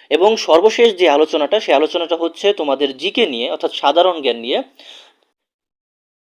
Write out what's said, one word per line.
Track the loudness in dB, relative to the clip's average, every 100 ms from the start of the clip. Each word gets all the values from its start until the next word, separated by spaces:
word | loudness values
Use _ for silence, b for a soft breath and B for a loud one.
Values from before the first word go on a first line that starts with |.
| b
এবং | 2 2 2
সর্বশেষ | 2 4 4 4 2 4
যে | 2
আলোচনাটা, | 4 2 0 -2 -2
সেই | 0
আলোচনাটা | 0 0 -2 -4 -4
হচ্ছে | -4 -2 -2
তোমাদের | -2 -2 -2 -4 -6
জিকে | -6 -2 -2
নিয়ে | -2 -6
অর্থাৎ | -6 -6
সাধারণ | -2 0 2 2 0
জ্ঞান | -4 -4
নিয়ে। | -4 -6 -6 _ B B B B _ _ _ _ _ _ _ _ _ _ _